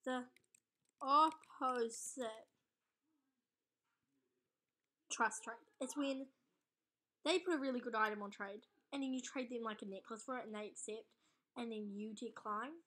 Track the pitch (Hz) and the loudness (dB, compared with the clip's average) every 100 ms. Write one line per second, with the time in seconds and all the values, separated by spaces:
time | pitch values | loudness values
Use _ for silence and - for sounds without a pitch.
0 | 254 254 247 - _ - _ _ _ _ | -2 -2 -4 -16 _ -20 _ _ _ _
1 | 269 285 320 - - - 262 247 233 226 | 6 8 8 4 -18 0 0 2 0 -2
2 | - - 226 220 - _ _ _ _ _ | -8 -4 -4 -6 -18 _ _ _ _ _
3 | _ _ _ _ _ _ _ _ _ _ | _ _ _ _ _ _ _ _ _ _
4 | 135 139 123 123 _ _ _ _ _ _ | _ _ _ _ _ _ _ _ _ _
5 | _ - 226 - - 226 - _ 254 294 | _ 2 2 2 -10 -12 -18 _ -4 0
6 | 277 269 269 _ _ _ _ _ _ _ | 0 0 -4 _ _ _ _ _ _ _
7 | _ _ 285 349 370 311 269 254 247 220 | _ _ 2 2 4 2 2 0 0 4
8 | 214 208 202 202 202 208 - _ _ 277 | 4 2 -6 -6 -8 -8 -14 _ _ -4
9 | 269 262 247 277 240 240 226 214 208 190 | -2 -2 -4 -4 -4 -2 -2 -4 -6 -8
10 | - 220 - 254 220 214 208 - - 220 | -8 -10 -4 -4 -4 -6 -6 -8 -6 -8
11 | - _ _ _ _ - 233 220 208 202 | -10 _ _ _ _ -8 -4 -4 -4 -4
12 | 214 214 226 - 220 208 254 330 | -6 -4 -8 -6 -2 -2 -2 -8